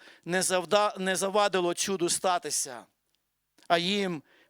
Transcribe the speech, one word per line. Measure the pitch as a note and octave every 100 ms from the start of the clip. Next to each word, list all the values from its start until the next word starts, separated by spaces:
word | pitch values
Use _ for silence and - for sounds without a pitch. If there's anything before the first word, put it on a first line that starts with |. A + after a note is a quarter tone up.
| - - E3
не | F#3
завда-, | D#3+ F#3 D#3 G#3 G#3 G3+
не | F#3+ F3+
завадило | G3 G#3 G3+ F#3 F3
чуду | - - F#3+ E3+
статися, | - F#3+ F3 D3 - C#3+ A#2 F#2+ _ _ _ _ _ _ _ -
а | E3+
їм | F3 G3+ F#3+ D#3 - _